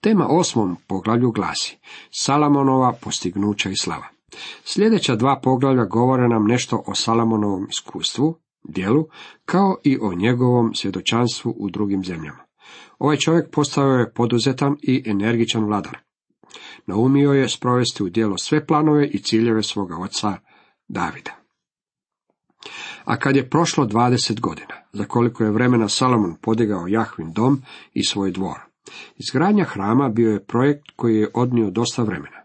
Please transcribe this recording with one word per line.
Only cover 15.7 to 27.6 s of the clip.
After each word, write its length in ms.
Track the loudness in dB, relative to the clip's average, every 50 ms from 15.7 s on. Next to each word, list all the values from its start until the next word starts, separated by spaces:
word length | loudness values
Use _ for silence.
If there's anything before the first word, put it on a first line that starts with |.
| -2 -4 -4 -8 -14 -18 _ _ _ _ _ _ _ _ _ _ -20 -20 -20 -20 -20 -16 _
Naumio 440 | -6 -2 0 2 4 4 4 4 4
je 180 | 4 4 2 0
sprovesti 540 | -2 -4 -2 0 2 2 0 -2 -2 -4 -6
u 60 | -2
djelo 280 | 0 0 0 0 -2
sve 280 | -4 -2 0 0 -2 2
planove 420 | 2 0 2 4 4 4 4 2
i 120 | 2 -2 -6
ciljeve 440 | -4 0 0 2 2 2 2 0 -2
svoga 320 | -2 -4 -6 -6 -6 -8
oca 400 | -10 -10 -8 -8 -4 -4 -4 -6 -6 _ _ _ _ _ _ _ _ _
Davida. 440 | _ -6 -6 -6 -6 -8 -12 -16 -16 -18 -18 _ _ _ _ _ _ _ _ _ _ _ _ _ _ _ _ _ _ _ _ _ _ _ _ -20 -18 -16 -16 -16 -16 -18 -16 -6
A 120 | -6 -6
kad 180 | -2 0 2 2
je 140 | 2 2 2
prošlo 360 | 0 0 0 2 0 0 0
dvadeset 560 | 0 2 2 2 2 2 0 0 -2 -4 -4
godina, 340 | -4 -6 -6 -8 -14 -18 -18 -20 _ _ -8
za 120 | -8 -8
koliko 380 | -2 0 0 0 0 0 0 0
je 80 | 0
vremena 380 | 2 2 2 4 4 2 2 0
Salomon 460 | 0 0 2 2 2 2 2 0 -4 -6
podigao 460 | -2 -2 0 0 0 0 0 -4 -4
Jahvin 440 | -2 -2 -2 -2 -4 -6 -12 -12 -8 -2
dom 280 | 0 2 2 2 0